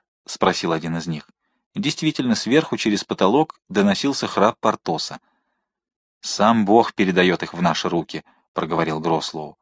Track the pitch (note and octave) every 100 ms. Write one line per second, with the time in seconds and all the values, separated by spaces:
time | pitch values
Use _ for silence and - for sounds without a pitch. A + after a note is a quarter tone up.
0 | _ _ - - F#2+ F2+ F2 E2 E2 E2
1 | E2 D#2 - _ _ _ _ G#2 C3 -
2 | D#3 D3 B2+ A2 A2 D3 D#3 A#2 A2 G2+
3 | - - F#2+ C3+ D#3 - - G2 G2+ F#2+
4 | C#3 C3+ G#2+ - G#2+ - A2 G2+ - D#2
5 | - - _ _ _ _ _ _ _ _
6 | _ _ - - G#2+ A#2 G2+ A2+ G#2+ -
7 | F#2+ F2+ F2+ E2+ E2+ F2 F2 D#2+ F2 E2+
8 | - D#2+ - _ _ - E2 E2 D#2+ D#2
9 | E2 D#2+ - D#2 D2+ -